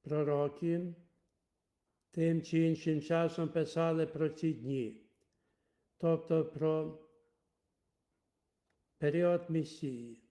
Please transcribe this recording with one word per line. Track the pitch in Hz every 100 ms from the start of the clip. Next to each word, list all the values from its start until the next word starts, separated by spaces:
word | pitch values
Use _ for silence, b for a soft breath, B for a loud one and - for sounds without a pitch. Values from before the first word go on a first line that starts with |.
пророки | - 151 147 143 147 143 170 170 180 165 _ _ _ _ _ _ _ _ _ _ _
тим | - 165 165
чи | 160 165
іншим | 165 160 160 151
часом | 147 165 165 165 160
писали | 165 156 165 165 165 160
про | 156 156
ці | 156 160
дні, | 127 123 135 110 107 _ _ _ _ _ _ _ _ _ _
тобто | 165 165 165 160
про | 156 143 156 156 156 - - _ _ _ _ _ _ _ _ _ _ _ _ _ _ _ _ _ _ _
період | 147 165 175 175 170
Месії. | 160 151 - 143 123 120 113 _